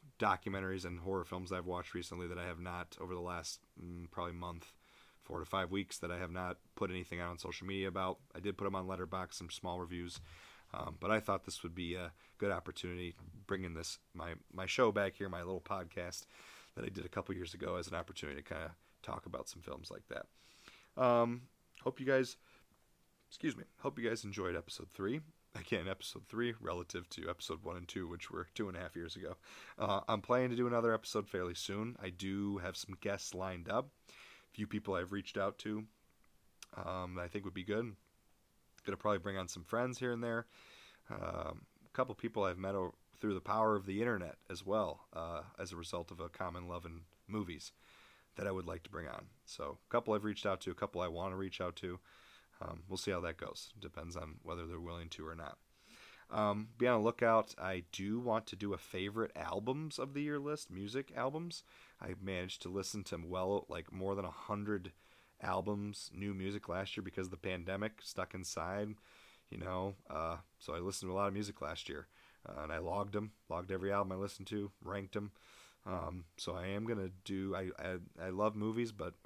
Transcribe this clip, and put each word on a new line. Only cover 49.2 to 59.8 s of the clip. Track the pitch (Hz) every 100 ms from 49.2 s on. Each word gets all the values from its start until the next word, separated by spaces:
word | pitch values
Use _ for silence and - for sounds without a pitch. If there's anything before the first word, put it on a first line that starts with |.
| - - -
So | - 71 71 -
a |
couple | 120 110
I've | 107
reached | 107 98 101
out | 92
to, | 92
a | 85
couple | 104 87
I | 90
wanna | 85 95 95
reach | 95 -
out | 90 -
to. | 90 92 - - - - - -
Um, | 85 85 92
we'll | 92
see | 101
how | 90
that | 85 80
goes. | 50 - - 107
Depends | 80 78 85 82
on | 80 78
whether | 82 85 82
they're | 85
willing | 85 85 82
to | - 78
or | 82
not. | 73 - _ - - - - - -
Um, | 107 104 104 113 117
be | 123
on | 113
the |
lookout. | 113 - 117 113 - -
I | 95 92 87
do | - 98 117
want | 123 110 -
to | 95
do | 101
a | 92
favorite | - 92 98 110 104 80
albums | 82 92 113 143